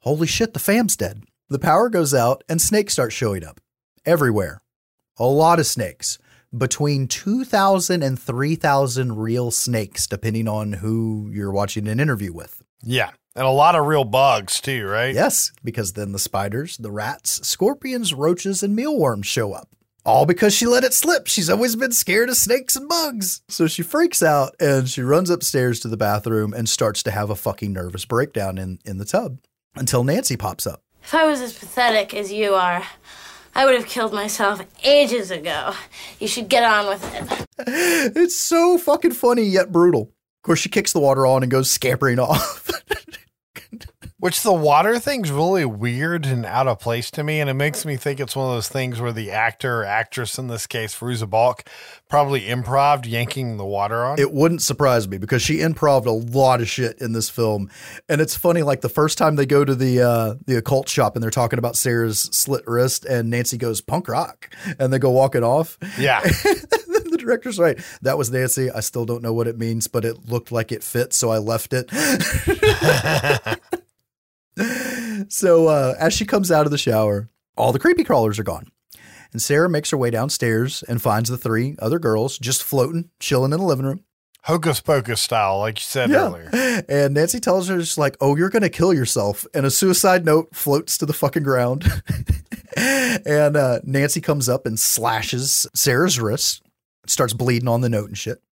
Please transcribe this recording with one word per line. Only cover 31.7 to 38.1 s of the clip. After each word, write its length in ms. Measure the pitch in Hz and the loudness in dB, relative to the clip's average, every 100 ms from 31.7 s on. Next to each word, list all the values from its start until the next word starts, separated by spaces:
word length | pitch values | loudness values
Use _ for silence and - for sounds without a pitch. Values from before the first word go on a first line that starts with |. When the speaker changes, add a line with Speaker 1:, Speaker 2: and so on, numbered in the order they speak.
| - 240 220 202 214 | -2 2 2 -2 -6
Speaker 3:
as 160 | 196 | -8
you 220 | 208 208 190 | -2 0 2
are, 260 | 185 202 196 - - - - - - | 2 -2 -6 -18 -20 -20 -20 -20 -8
I 120 | - 269 | 2 4
would 100 | 247 | 4
have 100 | 226 | 0
killed 260 | 247 220 | -4 -4
myself 480 | 202 208 - 202 202 180 - | -4 -6 0 -2 -2 -10 -4
ages 460 | 262 285 262 233 190 | 4 6 6 0 -4
ago. 440 | 185 160 147 - 202 - - - - | -8 -6 -4 -6 -8 -14 -20 -20 -10
You 80 | 208 | -6
should 200 | 247 202 | -6 2
get 140 | 254 | 4
on 240 | 233 214 202 | 6 4 2
with 160 | 196 - | -4 -6
it. 320 | - - - - - 240 277 349 330 254 | -10 -8 -8 -8 -10 -6 0 2 2 0